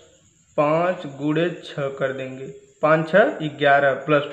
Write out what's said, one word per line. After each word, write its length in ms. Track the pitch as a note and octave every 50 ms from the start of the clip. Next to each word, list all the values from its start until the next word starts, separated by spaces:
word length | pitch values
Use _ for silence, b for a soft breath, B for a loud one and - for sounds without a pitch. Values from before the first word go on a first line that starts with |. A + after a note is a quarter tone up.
| - _ _ _ _ _ _ _ _ _ _
पाँच 480 | - D3 D3 D#3 E3 F3 F3+ F#3 F3+ -
गुणे 440 | D3 C#3 C3+ C#3+ D3+ D3+ D#3 E3+ F3
छः 380 | E3 - - - - D3+ C#3
कर 260 | C#3 C3+ - C#3 C3 C3
देंगे। 460 | C3 C3 C3 C3 C3 C3+ C3+ - - - _ _ _
पाँच 280 | - D3+ D#3+ D#3+ D#3+ -
छः 160 | - G3 A#3 D4 D4 -
ग्यारह 520 | D#3 D3 C3 C3+ D3 C#3+ C#3 C#3+ C#3 C3+ C3
प्लस 300 | B2 - D3+ D3+ C#3+ C#3 -